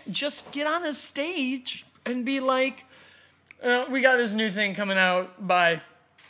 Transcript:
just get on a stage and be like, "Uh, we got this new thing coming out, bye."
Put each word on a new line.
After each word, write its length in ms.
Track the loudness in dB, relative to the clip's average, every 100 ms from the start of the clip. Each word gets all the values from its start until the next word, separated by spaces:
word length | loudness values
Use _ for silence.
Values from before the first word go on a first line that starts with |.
| -8
just 400 | -4 -4 -4 -6
get 140 | -4 -2
on 180 | -2
a 80 | -2
stage 960 | 0 0 -2 -4 -4 -4 -4 -8 -12 -14 _
and 200 | -8 -4
be 160 | -4 -2
like, 440 | 0 2 0 -4 -16 -20 -20 -20 _ _ _ -4
"Uh, 240 | 0 2 0
we 120 | 2
got 140 | 4 4
this 160 | 2
new 180 | 0 0
thing 240 | 0 -2
coming 240 | -2 0 2
out, 480 | 4 2 -2 -4 0
bye." 340 | 4 4 2 -6 _ _ _